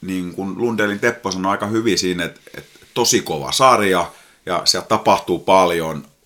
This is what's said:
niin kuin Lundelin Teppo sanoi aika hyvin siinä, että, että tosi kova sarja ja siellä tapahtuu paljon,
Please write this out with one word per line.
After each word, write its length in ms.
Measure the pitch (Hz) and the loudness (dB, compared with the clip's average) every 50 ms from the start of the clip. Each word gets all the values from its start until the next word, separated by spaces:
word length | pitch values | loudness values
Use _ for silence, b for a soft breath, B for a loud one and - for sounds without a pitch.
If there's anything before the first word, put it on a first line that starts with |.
niin 340 | - 92 95 92 90 90 82 | -8 -6 -6 -6 -6 -8 -8
kuin 240 | 92 95 98 92 98 | -8 -8 -6 -4 -4
Lundelin 420 | 117 120 113 107 104 104 101 101 | -2 -2 0 0 -2 -2 -2 0
Teppo 300 | - 120 117 - - 98 | -2 -2 -2 -2 -4 -6
sanoi 220 | 92 92 92 98 | -4 -2 -2 -2
aika 140 | 101 98 104 | -2 -2 -2
hyvin 320 | 104 113 113 113 113 92 - | -2 -2 0 0 0 0 0
siinä, 260 | 95 90 90 87 85 | 0 -2 -2 -2 -4
että, 160 | 82 - - - - - | -6 -8 -12 -20 -18 -18
että 240 | - - - - - - - - | -18 -18 -18 -20 -20 -20 -8 -4
tosi 260 | - 120 - 123 117 | -2 0 2 2 0
kova 320 | - - 82 73 69 65 | 0 -2 -6 -6 -4 -4
sarja 580 | - - 131 131 120 107 104 95 92 90 82 - B B B B B B B | 0 4 4 6 6 6 4 4 2 2 0 -2 B B B B B B B
ja 160 | 90 90 82 - | -6 -4 -2 0
siellä 220 | - - 92 87 | 0 -2 0 0
tapahtuu 520 | - 110 104 - 113 98 - - - 90 80 | 0 0 0 2 2 2 2 2 -2 -4 -2
paljon, 680 | - - 95 95 92 87 85 85 82 80 78 73 71 - _ _ _ | 2 4 4 4 4 4 2 0 -2 -4 -6 -8 -10 -14 _ _ _